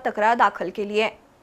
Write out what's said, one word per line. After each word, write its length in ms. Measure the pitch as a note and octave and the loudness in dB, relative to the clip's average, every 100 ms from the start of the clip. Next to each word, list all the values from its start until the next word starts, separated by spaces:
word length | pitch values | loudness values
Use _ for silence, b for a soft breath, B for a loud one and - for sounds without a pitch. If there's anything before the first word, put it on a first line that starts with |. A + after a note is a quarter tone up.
| B3+ | -2
तक्रार 280 | A3 G#3 | 0 2
दाखल 360 | A#3+ G#3 - F3 - | 4 2 0 -8 -6
केली 240 | G3+ G#3 | -4 0
आहे. 280 | A3 - _ _ | -2 -4 _ _